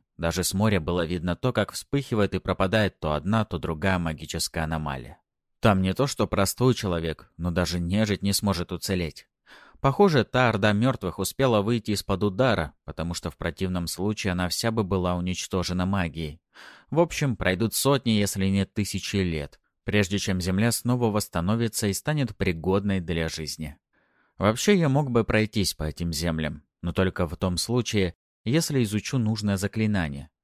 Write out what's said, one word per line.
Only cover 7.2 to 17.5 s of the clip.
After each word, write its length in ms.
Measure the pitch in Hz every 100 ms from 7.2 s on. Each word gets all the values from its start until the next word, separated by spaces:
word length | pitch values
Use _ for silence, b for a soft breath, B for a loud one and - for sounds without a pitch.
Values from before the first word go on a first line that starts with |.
| - -
но 120 | 87
даже 300 | 85 87 90
нежить 420 | 87 101 107 98
не 120 | 98
сможет 400 | 98 104 92 87
уцелеть. 560 | 87 - 92 80 - - _ B B B -
Похоже, 460 | 135 135 202 147 107
та 240 | 127 123
орда 240 | 107 104
мертвых 460 | 104 123 120 92 -
успела 420 | 95 - 135 110
выйти 300 | 101 120 104
из-под 300 | 101 - 95
удара, 520 | 104 95 131 95 78 -
потому 300 | - - 85
что 180 | 87 85
в 60 | -
противном 500 | 87 80 95 90 85
случае 460 | - 101 107 101
она 160 | 90 90
вся 220 | - 113
бы 120 | 113
была 320 | 95 95 90 87
уничтожена 680 | 90 90 - 95 85 90 90
магией. 560 | 98 85 67 78 76 _ B B B _
В 100 | 143
общем, 380 | 170 - 139 110
пройдут 380 | 92